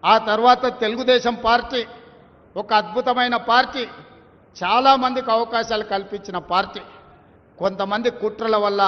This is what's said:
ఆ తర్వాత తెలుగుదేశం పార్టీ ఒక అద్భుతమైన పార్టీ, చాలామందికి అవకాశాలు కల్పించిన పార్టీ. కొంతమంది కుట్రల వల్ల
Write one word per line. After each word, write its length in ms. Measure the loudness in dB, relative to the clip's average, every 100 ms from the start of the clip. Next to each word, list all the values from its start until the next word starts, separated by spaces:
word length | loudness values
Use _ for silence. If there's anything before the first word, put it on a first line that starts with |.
| 4
ఆ 20 | 2 2
తర్వాత 360 | 2 4 4 2 -2
తెలుగుదేశం 520 | -4 -2 2 2 2 -2 2
పార్టీ 340 | 2 0 -6 -8 -14 -20 -20 -20 -20 -14 -12
ఒక 100 | 0 0
అద్భుతమైన 560 | 0 -4 -2 0 0 -2 2
పార్టీ, 320 | 2 2 -2 -10 -12 -20 -20 -20 _ _ -8
చాలామందికి 720 | 0 2 4 4 2 -2 0 0
అవకాశాలు 480 | 0 -4 -2 -4 -4
కల్పించిన 460 | -6 -6 -12 -8 -10 -2
పార్టీ. 300 | -2 -2 -8 -18 -20 -20 -20 -20 -20 _ -4
కొంతమంది 500 | -4 -2 -4 -2 -2 -2
కుట్రల 360 | -6 -4 -2 0
వల్ల 180 | 0 2